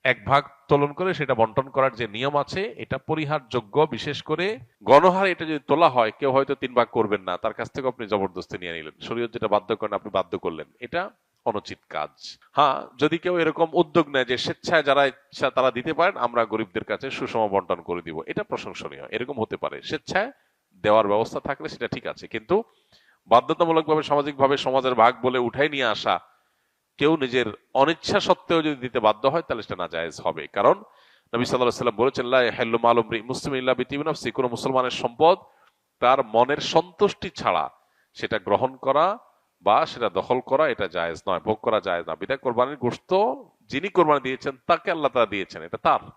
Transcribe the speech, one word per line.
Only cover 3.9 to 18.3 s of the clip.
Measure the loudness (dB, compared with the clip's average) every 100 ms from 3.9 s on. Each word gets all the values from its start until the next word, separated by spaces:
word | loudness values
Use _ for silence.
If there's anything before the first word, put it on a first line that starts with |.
বিশেষ | -2 -8 -8
করে | -6 -4 -4 -6 -14 _
গণহারে | 6 8 8 4 0
এটা | 0 -4
যদি | -6 0
তোলা | 4 4
হয়, | 4 0 0
কেউ | 0
হয়তো | 2 0 -4
তিন | 0
ভাগ | 0 2
করবেন | 0 0 0
না, | -2 -4
তার | -4
কাছ | -6 -10
থেকে | -6 -6
আপনি | -6 -4
জবরদস্তি | -2 -2 -6 -12 -12
নিয়ে | -10
নিলেন, | -10 -12 _
শরীয়ত | -8 -6 -6
যেটা | -6 0
বাধ্য | 0 0 -6
করেন | -4
আপনি | -6 -4
বাধ্য | -4 -2 -6
করলেন, | -6 -8 -14 _
এটা | -8 -8 -8 _ _ _ -6
অনুচিত | -6 -8 -18 _
কাজ। | -8 -8 _ -20 -20 _
হ্যাঁ, | 2 2 2 -8 -2
যদি | -2 0
কেউ | -2 0
এরকম | 0 0 0
উদ্যোগ | 2 2 0 2
নেয় | 0 0
যে | -2
স্বেচ্ছায় | -4 -6 0 0
যারা | 2 2 2
ইচ্ছা | -2 _ -4 -2
তারা | 2 0
দিতে | 0 -6
পারেন, | 0 0 0
আমরা | -2 0 0
গরিবদের | -2 -4 -6
কাছে | -6 -6 -6
সুষম | -8 -4 -2 0
বন্টন | 0 0 -6
করে | -4 -6
দিব, | -6 -10
এটা | -8